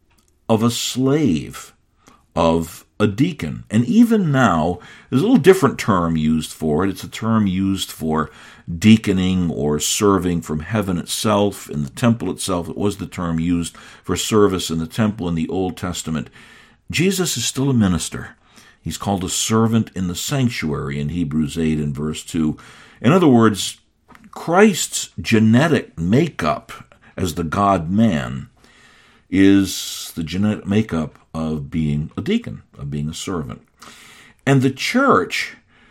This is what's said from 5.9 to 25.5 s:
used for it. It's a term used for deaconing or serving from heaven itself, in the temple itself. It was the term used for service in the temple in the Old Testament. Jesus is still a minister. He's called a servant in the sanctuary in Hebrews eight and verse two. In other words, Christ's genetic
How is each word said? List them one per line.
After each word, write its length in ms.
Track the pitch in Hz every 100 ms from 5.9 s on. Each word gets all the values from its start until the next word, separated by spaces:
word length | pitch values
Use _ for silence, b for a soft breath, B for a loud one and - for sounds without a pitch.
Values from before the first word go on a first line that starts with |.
| 95 85 80
used 380 | 78 80 76
for 320 | - 80 76 98
it. 40 |
It's 140 | -
a 60 | -
term 360 | - 110 110 101
used 460 | 92 98 95 -
for 400 | - 80 78 76 B B B - 85
deaconing 720 | 107 110 104 95 92 92 87
or 280 | - 73 73
serving 600 | - - 104 98 87 85
from 180 | 82 78
heaven 380 | 82 110 95 87
itself, 720 | - - 113 104 104 95 -
in 140 | 73
the 60 | 71
temple 420 | - 120 117 92
itself. 380 | - - 90 82
It 80 | -
was 200 | 101 98
the 80 | 85
term 340 | - 87 82
used 360 | 85 87 82 B B B
for 120 | - 92
service 560 | - 113 101 92 -
in 60 | 82
the 100 | 80
temple 400 | - 107 101 87
in 80 | 82
the 140 | 80
Old 280 | 92 90 82
Testament. 520 | 92 85 - 78 62 B B B B B -
Jesus 440 | 87 180 185 175 -
is 80 |
still 280 | 113 - 139
a 20 |
minister. 640 | 123 98 85 - - - - b b b b
He's 200 | 87 78
called 240 | - 98
a 60 | 90
servant 600 | - - 110 113 113 107 -
in 120 | 92
the 60 |
sanctuary 840 | 90 - 139 123 120 80 69 69 71
in 100 | 73
Hebrews 480 | 85 78 76 73 80
eight 220 | 80 76
and 160 | 73 71
verse 280 | 76 76
two. 340 | - 85 78 71 B B B B
In 100 | 110
other 160 | 185 170
words, 520 | 120 110 98 - - _ _ _ - -
Christ's 800 | - - 175 220 170 - - - -
genetic 800 | 85 110 110